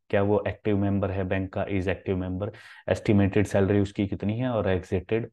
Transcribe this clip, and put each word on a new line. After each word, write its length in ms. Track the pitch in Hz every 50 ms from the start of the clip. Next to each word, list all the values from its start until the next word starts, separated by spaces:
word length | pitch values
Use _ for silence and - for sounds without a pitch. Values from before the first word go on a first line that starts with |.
| _ _
क्या 120 | - 101
वो 220 | 101 101 104 101 - 98
एक्टिव 300 | 101 - _ 107 104 98
मेंबर 340 | 101 101 98 98 98 92
है 120 | 92 98 95
बैंक 300 | 92 98 95 98 95 -
का, 120 | 101 92
is 180 | - 101 98 90
active 440 | 95 90 - - - 98 90 90 92
member, 220 | 92 90 101 107 - - - - - - - -
एस्टिमेटेड 580 | 95 - - - 110 98 101 98 - 107 101 -
सैलरी 320 | - 104 98 95 101 101
उसकी 280 | 101 98 - - 104 98
कितनी 320 | 104 - - 98 107 117
है 100 | 127 127
और 200 | 120 110 92 98
एग्जिटेड 600 | 95 90 87 - - 92 90 - 110 113 117 -